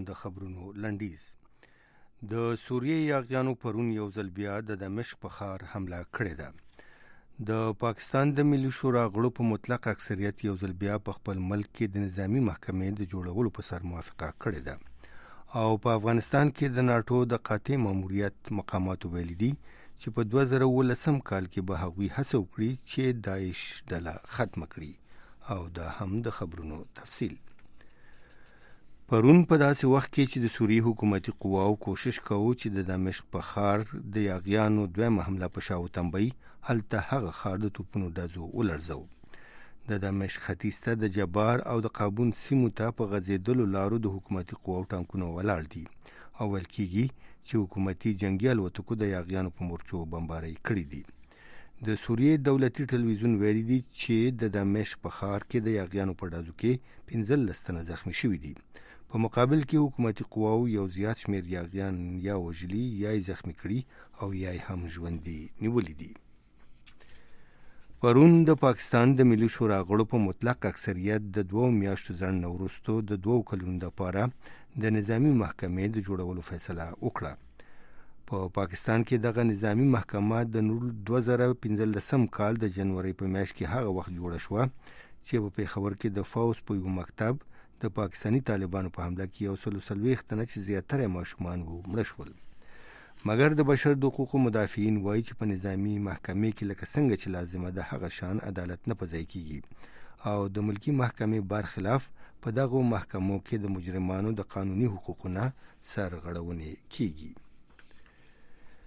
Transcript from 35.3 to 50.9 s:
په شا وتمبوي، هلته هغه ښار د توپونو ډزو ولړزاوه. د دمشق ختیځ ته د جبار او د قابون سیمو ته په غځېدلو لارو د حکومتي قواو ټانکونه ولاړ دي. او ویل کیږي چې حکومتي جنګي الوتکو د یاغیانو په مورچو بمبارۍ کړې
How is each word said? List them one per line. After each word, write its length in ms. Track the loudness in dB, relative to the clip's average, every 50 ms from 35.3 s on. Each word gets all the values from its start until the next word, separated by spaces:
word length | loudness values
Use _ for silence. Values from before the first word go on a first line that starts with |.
| -2 -2 -4 -4 -4
په 120 | -6 -6 -4
شا 80 | -4 -4 -4
وتمبوي، 460 | -4 -4 -2 -2 0 2 0 0 0 -2 -6 -14 -20 -18 -12 -4 0
هلته 280 | 0 0 0 0 -2 -4 -2 0
هغه 220 | -2 -2 -2 -4 -6 -6
ښار 180 | -4 -4 -2 -2 -2
د 40 | -2 -4
توپونو 320 | -6 -10 -6 -4 -4 -2 -2 -4
ډزو 300 | -4 -6 -6 -8 -10 -10 -6 -2
ولړزاوه. 520 | 0 0 0 0 -2 -6 -8 -8 -8 -10 -14 -18 -20 -20 -20 -18 -18 -20 -20 -20 -20 -18 -18 -18 -14 -6 -4
د 100 | -2 -2 0
دمشق 360 | -2 -2 -2 -2 -2 -6 -8 -6
ختیځ 320 | -6 -6 -2 -2 -4 -4 -2 -2
ته 60 | -2 0 2
د 100 | 0 0 2
جبار 460 | 0 0 2 2 2 4 4 4 2 0 0
او 60 | -2 0 -2
د 20 | -2 -2 0
قابون 340 | 0 0 2 2 2 2 2 0
سیمو 300 | -2 2 4 4 4 4 2 0
ته 120 | -2 -2 0 -2
په 60 | -2 0
غځېدلو 560 | 0 -2 0 0 0 0 2 2 2 2 2 2 2
لارو 240 | 2 2 2 0 0 0
د 20 | -2 -4
حکومتي 400 | -4 -6 -4 -4 -4 -4 -6 -10 -10 -6
قواو 260 | -4 -4 -4 -2 -4
ټانکونه 380 | -4 -6 -4 -4 -4 -4 -4 -4 -4
ولاړ 260 | -2 0 0 0 0 -2 -6 -10
دي. 100 | -12 -12 -12 -16 -18 -20 -20 -20 -20 -20 -18 -8 -4
او 60 | -2 -2
ویل 160 | -2 -2 -4 -6 -4
کیږي 300 | -4 -4 0 2 2 2 0 -2 -6 -16 -20 -20 -20 -12
چې 80 | -2 0 0
حکومتي 500 | 0 0 0 0 0 0 0 0 0 -2 0 0
جنګي 280 | 0 0 0 2 2 2 2
الوتکو 440 | 2 0 -2 -4 -8 -6 -6 -2 -2 0
د 100 | 0 0
یاغیانو 400 | -2 -4 -2 -2 -2 -2 -4 -4
په 140 | -6 -6 -6
مورچو 340 | -6 -8 -8 -6 -6 -6 -6 -6
بمبارۍ 440 | -6 -6 -6 -6 -6 -6 -6 -8 -10 -6 -2 -2
کړې 180 | -2 -2 -2 -4